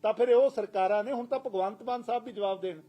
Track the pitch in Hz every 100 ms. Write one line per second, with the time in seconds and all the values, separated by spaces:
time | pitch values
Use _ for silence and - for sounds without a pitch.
0 | 220 220 247 240 269 269 202 196 190 208
1 | 214 247 240 262 262 190 190 214 233 247
2 | 233 240 240 202 196 190 185 160